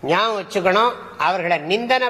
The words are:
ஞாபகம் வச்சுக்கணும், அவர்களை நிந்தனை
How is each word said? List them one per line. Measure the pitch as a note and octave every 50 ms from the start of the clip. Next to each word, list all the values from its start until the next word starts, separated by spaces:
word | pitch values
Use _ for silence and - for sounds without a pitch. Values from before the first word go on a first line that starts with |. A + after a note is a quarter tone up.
| - C3
ஞாபகம் | D#3+ F3+ G#3 A3+ A3 G3+
வச்சுக்கணும், | F#3 - - G3+ E3+ F#3 F#3 G#3 A3+ B3 A#3 - - - - - D3+
அவர்களை | D#3+ F#3 F#3+ E3 F3 F3 D#3+ D3 D#3+
நிந்தனை | F#3+ A3 A#3+ A#3+ C4 B3+ B3+ B3